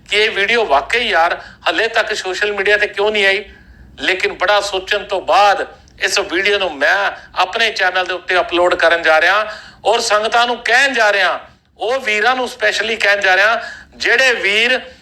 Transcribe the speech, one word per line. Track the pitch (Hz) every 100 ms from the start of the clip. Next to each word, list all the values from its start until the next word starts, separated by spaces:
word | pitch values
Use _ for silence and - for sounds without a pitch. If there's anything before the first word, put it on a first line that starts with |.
| -
ਕਿ | 202
ਇਹ | 214
ਵੀਡੀਓ | 190 208 233
ਵਾਕਈ | 208 - - 233 233
ਯਾਰ | 170 160 - - - 170
ਹਾਲੇ | 170 220
ਤੱਕ | 226 208
ਸੋਸ਼ਲ | 208 190 180 208
ਮੀਡੀਆ | 202 196 208
ਤੇ | 202
ਕਿਉਂ | 202 208
ਨਹੀਂ | 214 196
ਆਈ। | 196 202 - - - - -
ਲੇਕਿਨ | 151 185 202
ਬੜਾ | 175 185 208
ਸੋਚਣ | 196 190 - 208
ਤੋਂ | - 185
ਬਾਅਦ | - 180 208 170 - - - -
ਇਸ | 196 202
ਵੀਡੀਓ | 185 170 208 202
ਨੂੰ | 185 139
ਮੈਂ | 151 190 190 - -
ਆਪਣੇ | 160 185 226 220
ਚੈਨਲ | 196 190 185 180
ਦੇ |
ਉੱਤੇ | 180 - 185
ਅਪਲੋਡ | - 175 180
ਕਰਨ | 170 170 165
ਜਾ | 160 160
ਰਿਹਾ | 170 208 214 - - -
ਔਰ | 185 233
ਸੰਗਤਾਂ | - 208 220 233 240
ਨੂੰ | 233
ਕਹਿਣ | - 247 277
ਜਾ | 233 214
ਰਿਹਾ, | 202 180 131 - _ _ -
ਉਹ | 208 269
ਵੀਰਾਂ | 208 214 226 254
ਨੂੰ | 240
ਸਪੈਸ਼ਲੀ | - 208 202 214 214
ਕਹਿਣ | 202 202
ਜਾ | 190 185
ਰਿਹਾ, | 196 175 - - - -
ਜਿਹੜੇ | 196 240 262
ਵੀਰ | 220 175 208 240 254 - -